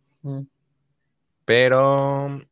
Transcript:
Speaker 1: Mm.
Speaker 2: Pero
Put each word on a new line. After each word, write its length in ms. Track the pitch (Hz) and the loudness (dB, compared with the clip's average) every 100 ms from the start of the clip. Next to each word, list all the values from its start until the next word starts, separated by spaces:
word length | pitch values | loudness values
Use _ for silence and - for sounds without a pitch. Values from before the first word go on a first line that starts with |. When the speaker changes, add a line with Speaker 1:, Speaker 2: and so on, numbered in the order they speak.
| _ _ | _ _
Speaker 1:
Mm. 200 | 143 139 139 _ _ _ _ _ _ _ _ _ | -14 -14 -14 _ _ _ _ _ _ _ _ _
Speaker 2:
Pero 960 | - 117 127 131 139 139 139 139 139 139 - | 0 2 4 2 2 0 -2 -4 -8 -12 -16